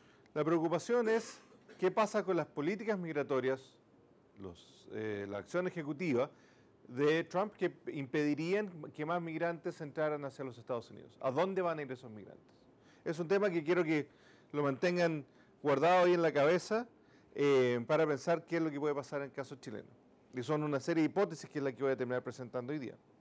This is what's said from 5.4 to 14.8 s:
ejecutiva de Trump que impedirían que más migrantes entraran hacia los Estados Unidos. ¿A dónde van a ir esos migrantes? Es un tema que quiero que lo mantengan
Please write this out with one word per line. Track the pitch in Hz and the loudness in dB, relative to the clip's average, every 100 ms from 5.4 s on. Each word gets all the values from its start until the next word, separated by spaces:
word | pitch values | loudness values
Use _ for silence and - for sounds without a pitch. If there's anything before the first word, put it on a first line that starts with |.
| 98 175 180 | -4 -2 -2
ejecutiva | 170 147 143 175 120 139 - - _ _ _ - | -4 -8 -4 0 2 0 -6 -20 _ _ _ -16
de | 123 147 160 | 0 2 2
Trump | 156 180 214 | 0 -2 -2
que | - 175 - - | -2 -4 -4 -10
impedirían | 151 135 151 147 147 165 202 208 170 147 | -8 -4 0 2 0 0 0 -2 -8 -14
que | 143 | -10
más | 151 175 | -4 -4
migrantes | 165 160 170 170 180 - | -4 -4 -2 -4 -8 -8
entraran | 151 131 151 147 | -10 -2 -2 -2
hacia | 139 127 | -6 -8
los | 135 117 | -10 -10
Estados | - 120 - | -6 -6 -6
Unidos. | 104 - - | -18 -20 -6
¿A | 135 | -4
dónde | 131 190 190 | 0 0 0
van | 175 156 | -2 -2
a | |
ir | 139 | -6
esos | 131 123 | -10 -12
migrantes? | 107 92 - _ - _ _ - - | -16 -16 -20 _ -20 _ _ -20 -12
Es | - 160 | -8 -6
un | 160 | 0
tema | 196 202 | 2 2
que | 175 | 0
quiero | 151 180 | 2 2
que | 160 156 135 _ - - - | 4 0 0 _ -20 -20 -8
lo | 147 | -2
mantengan | 143 131 | -2 0